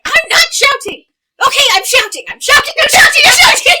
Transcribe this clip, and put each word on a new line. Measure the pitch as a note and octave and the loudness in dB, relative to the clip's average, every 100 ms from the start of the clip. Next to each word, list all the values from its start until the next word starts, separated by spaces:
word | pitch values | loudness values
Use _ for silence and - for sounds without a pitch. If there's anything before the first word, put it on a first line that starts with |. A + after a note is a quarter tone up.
I'm | - D#5+ E5 | -2 -4 -2
not | - E5 | -2 -2
shouting! | D#5+ C#5 C5+ - D4 _ _ _ _ | -2 -2 -2 -8 -14 _ _ _ _
Okay, | C5 C5+ C5+ | -2 0 0
I'm | F#4+ | 0
shouting! | F#4+ B4+ G#4+ C#4+ - | 0 -2 -2 -8 -14
I'm | - | -12
shouting! | - C#5+ D5 - | 0 0 0 -4
I'm | D5 | 0
shouting! | E5 - D5+ | 4 2 4
I'm | F5 - | 2 4
shouting! | A5+ - - F5+ | 4 2 0 0